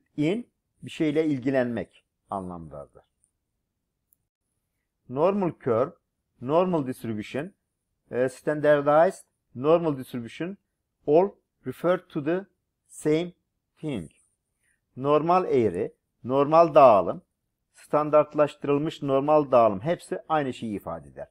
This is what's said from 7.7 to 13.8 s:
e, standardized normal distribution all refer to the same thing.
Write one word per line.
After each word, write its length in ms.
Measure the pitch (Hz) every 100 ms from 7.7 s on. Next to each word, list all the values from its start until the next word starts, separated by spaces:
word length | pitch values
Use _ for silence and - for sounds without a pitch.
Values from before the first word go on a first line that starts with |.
| _ _ _ -
e, 180 | 117 131
standardized 960 | - - 151 147 147 143 151 185 - _ _ _ 117
normal 420 | 143 175 165 135
distribution 600 | 127 127 113 - 170 202 _ _ _ _ -
all 220 | 156 196 - _ _ 131
refer 320 | - 165 180
to 260 | - 160
the 220 | 139 185 196 _ _ _ _
same 460 | - 151 156 175 - _ _ _
thing. 340 | -